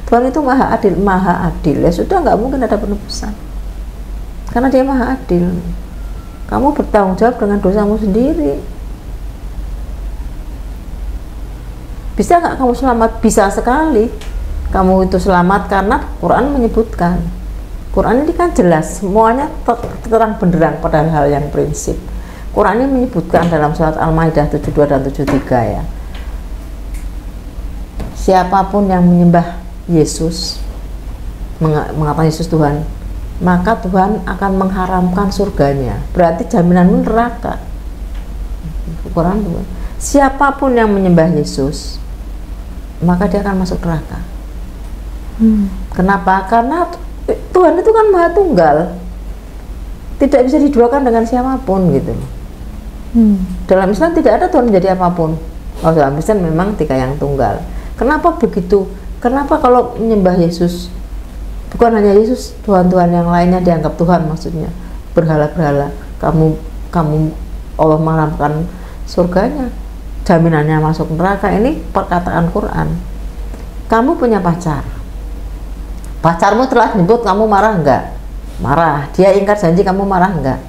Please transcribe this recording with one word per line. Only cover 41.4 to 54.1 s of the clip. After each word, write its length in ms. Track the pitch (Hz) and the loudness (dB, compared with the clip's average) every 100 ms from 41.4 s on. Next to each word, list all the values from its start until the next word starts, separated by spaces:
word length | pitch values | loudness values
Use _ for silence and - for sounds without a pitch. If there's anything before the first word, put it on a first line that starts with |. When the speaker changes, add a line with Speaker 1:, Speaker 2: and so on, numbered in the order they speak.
| - - 135 151 - - - - - - - - - - - - | 0 -2 -4 -4 -8 -10 -10 -12 -10 -12 -12 -12 -12 -12 -12 -2
Speaker 1:
maka 240 | 170 180 202 | 0 2 2
dia 160 | 202 | 0
akan 240 | 196 185 180 | 0 -2 -2
masuk 160 | 165 | -2
neraka. 400 | 175 160 - - - - - - - - - - - - - - | -2 -4 -6 -10 -10 -12 -12 -12 -12 -12 -12 -12 -10 -12 -10 2
Speaker 2:
Hmm. 260 | 220 214 196 - - | 4 4 0 -4 -6
Speaker 1:
Kenapa? 540 | - 185 196 180 190 190 | 0 2 2 2 0 4
Karena 400 | 233 240 330 339 - - - - - - | 2 2 0 -2 -4 -12 -8 -4 -4 0
Tuhan 280 | 359 339 339 | 4 4 4
itu 100 | 440 | 4
kan 180 | 440 427 | 4 6
maha 200 | 370 339 | 4 4
tunggal, 460 | 349 370 190 160 147 180 - - - - - - - - - - - - - | 4 4 4 4 4 0 -6 -10 -10 -12 -12 -14 -14 -12 -12 -12 -12 -12 2
tidak 260 | 277 277 | 4 6
bisa 120 | 254 294 | 4 4
diduakan 420 | 285 233 240 277 | 4 4 4 4
dengan 220 | 262 226 | 2 2
siapapun, 640 | 226 247 262 262 - 190 180 | 2 0 0 -2 0 2 4
gitu 200 | 135 - | 2 0
loh. 160 | 113 131 - - - - - - - - | -6 -8 -10 -12 -12 -12 -12 -12 -12 -2
Speaker 2:
Hmm. 260 | 233 220 196 185 185 | 4 4 4 -2 -6
Speaker 1:
Dalam 240 | - 190 190 | 2 4 4
Islam 220 | 214 330 | 2 2